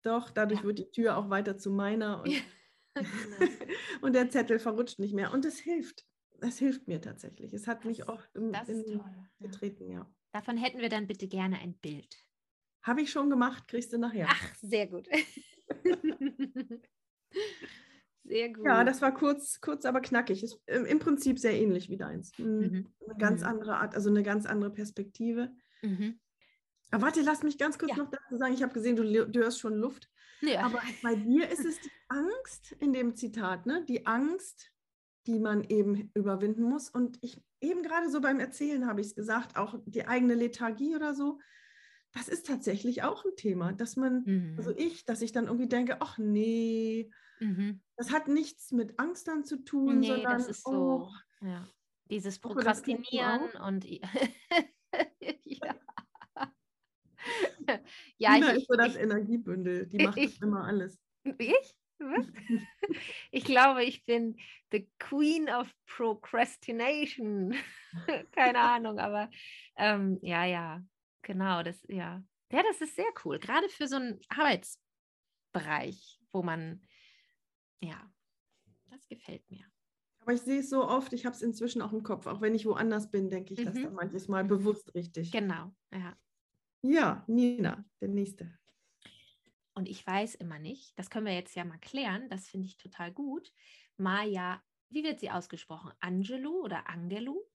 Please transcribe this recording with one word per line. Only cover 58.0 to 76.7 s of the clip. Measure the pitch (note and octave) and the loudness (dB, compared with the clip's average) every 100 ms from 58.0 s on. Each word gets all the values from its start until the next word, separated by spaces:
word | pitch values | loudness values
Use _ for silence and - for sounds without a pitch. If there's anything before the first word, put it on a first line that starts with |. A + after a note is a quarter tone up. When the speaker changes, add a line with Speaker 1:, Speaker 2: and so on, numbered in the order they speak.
| - _ | -20 _
Speaker 2:
Ja, | A3 | 8
Speaker 1:
Nina | - D4 | 10 10
Speaker 2:
ich, | |
Speaker 1:
ist | A#3+ C4 | 6 4
so | A#3 | 6
das | A#3 | 6
Speaker 2:
ich, | - | 4
Speaker 1:
Energiebündel, | A3 G#3 G#3+ A#3 F#3+ F3+ F3+ F3+ F3+ | 2 2 2 0 0 -2 -2 -2 -2
die | G#3 | 4
Speaker 2:
ich, | G3+ | 4
Speaker 1:
macht | G#3 | 4
Speaker 2:
ich, | C#4+ - | -2 0
Speaker 1:
immer | G#3+ G3 | 0 0
alles. | - G3+ F#3 - _ _ C#4 - | 0 -2 -2 -10 _ _ -8 -4
Speaker 2:
ich? | A#3 C5 C5+ _ _ _ | 4 4 4 _ _ _
Was? | C#4+ C#4+ - - | -2 -2 -2 -10
<laughs> | G#3 A3+ G#3+ - - - - - - | -2 -2 -2 -8 -4 -4 -8 -14 -6
Ich | C4 | -4
glaube, | - B3+ C4+ B3+ | 4 8 8 8
ich | B3 - - | 0 -2 0
bin | A#3 A3+ A3 - - _ | 0 0 -6 -16 -20 _
the | G#3+ G3 _ | -4 -4 _
queen | - C#4+ D4+ D#4+ D4+ | -4 2 2 2 0
of | A#3+ B3 _ - | -2 -4 _ -18
procrastination. | - A#3 G#3+ - A#3 B3 - - A#3 A#3+ D4+ D4 - G#3+ G3+ F#3 C4 - - - | -2 -2 -2 -2 0 0 0 -6 0 0 0 -2 -4 -2 0 0 -2 -8 -16 -14
<laughs> | E3+ A#3+ D#4 - | -8 -4 -4 -4
Keine | - B3+ B3 | 4 6 6
Ahnung, | A#3+ A#3+ A3+ G#3 | 4 4 0 -2
aber, | G#3 G#3 A3+ - - - - - | -2 -2 -4 -10 -18 -18 -18 0
ähm, | G#3 G#3 F#3+ F#3 | 2 4 2 0
ja, | F3+ E3+ | 0 0
ja, | F3+ F3 E3 E3 F#3 _ _ _ | 2 0 -4 -10 -14 _ _ _
genau, | - F#3+ F#3+ F3 | -8 -2 0 0
das, | E3+ F3 - | -2 -8 -8
ja. | F#3+ E3+ F#3 F#3+ _ _ | -8 -6 -10 -14 _ _
Ja, | C4 | 2
das | G#4 - | 2 0
ist | - - | -6 -2
sehr | G#4+ - | -4 -2
cool, | E3 D3 | -6 -6
gerade | - C#4 F#4+ | 0 0 0
für | - C#4+ | -4 -4
so | C4+ | -2
einen | B3 G3+ - - D4 F#3+ - - _ _ _ _ _ _ _ | -4 -8 -8 2 4 4 -2 -18 _ _ _ _ _ _ _
Arbeitsbereich, | F#3 D#3 D3+ C3 - - - _ | -6 -2 -2 -2 -10 -20 -20 _
wo | F#3+ | -4
man, | F3 E3 D#3+ | -2 -4 -6